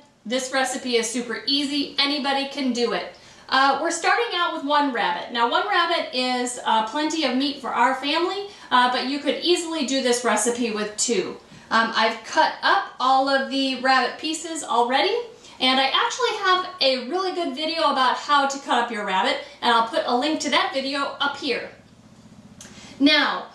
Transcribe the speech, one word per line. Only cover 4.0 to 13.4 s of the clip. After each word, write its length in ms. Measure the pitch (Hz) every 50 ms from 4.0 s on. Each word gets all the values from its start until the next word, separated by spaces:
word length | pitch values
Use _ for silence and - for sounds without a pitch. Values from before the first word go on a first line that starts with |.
| - 370 381 - 480 - 370
out 180 | 349 349 330 311
with 100 | 285 269
one 300 | 277 294 294 285 277 247
rabbit. 400 | 220 196 190 - - - - 233
Now, 160 | 240 233 247
one 180 | 302 349 381 415
rabbit 480 | 392 349 339 339 349 320 - - -
is, 440 | 254 254 254 254 247 247 254 - - -
uh, 200 | 262 220 220 226
plenty 400 | 226 - 302 302 311 320 320 302
of 100 | 254 240
meat 240 | 254 277 294 269 -
for 100 | - 226
our 260 | - - 240 262 262
family, 520 | - - 285 302 330 339 370 381 403 403 - - - - -
uh, 200 | - 240 247 247 254
but 140 | 254 247 254
you 120 | 277 294
could 200 | 277 277 240 -
easily 440 | - 320 349 330 - 330 320 320 269
do 160 | 233 269 269
this 220 | 240 247 240 240 -
recipe 480 | 233 214 214 - 240 240 247 247 220
with 240 | 208 208 208 202 -
two. 400 | - - - 233 190 170 120 - - - - - - - -
Um, 220 | - 226 226 220 -
I've 280 | - 226 226 226 - -
cut 300 | - - 320 302 - - -
up 320 | - 269 349 392 - - - -
all 280 | 247 262 262 269 269 277
of 220 | 277 269